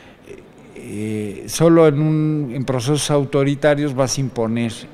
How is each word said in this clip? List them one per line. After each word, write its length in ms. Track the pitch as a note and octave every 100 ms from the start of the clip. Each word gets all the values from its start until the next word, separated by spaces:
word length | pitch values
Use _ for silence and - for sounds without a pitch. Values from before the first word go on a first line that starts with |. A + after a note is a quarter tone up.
| - - - - - - -
eh, 720 | - - G#2 G#2+ G#2+ G#2+ F#2 G#2+
solo 420 | - E3 E3 D#3+
en 120 | C#3+
un, 520 | D#3 D#3 D#3 D3+ C3+
en 100 | C3 A#2
procesos 440 | B2+ A#2+ D3 -
autoritarios 840 | D3 C3+ C#3+ C#3 C#3 D3+ D3 D3
vas 240 | C3 C3 -
a 20 |
imponer 520 | C3 A#2+ A2+ A#2 A#2 A2+ -